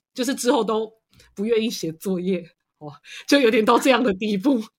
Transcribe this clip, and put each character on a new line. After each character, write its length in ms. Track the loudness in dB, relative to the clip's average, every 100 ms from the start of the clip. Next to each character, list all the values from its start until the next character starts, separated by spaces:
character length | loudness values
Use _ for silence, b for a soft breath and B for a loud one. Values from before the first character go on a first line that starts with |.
| _ -6
就 80 |
是 100 | -4
之 180 | -2 0
后 120 | 0
都 280 | 0 -2 -4 _ _ b b -8
不 100 | -2
愿 180 | 0
意 60 | -2
写 220 | -4 -8
作 260 | -8 -6 -4
业， 240 | -2 -4 -6 _ _ _
哇， 120 | -18 -18 B B B
就 120 | 4
有 120 | 4
点 120 | 2
到 140 | 4 4
这 140 | 4
样 120 | 2
的 80 | 2 -2
地 200 | -2 -2
步。 240 | 0 0 -2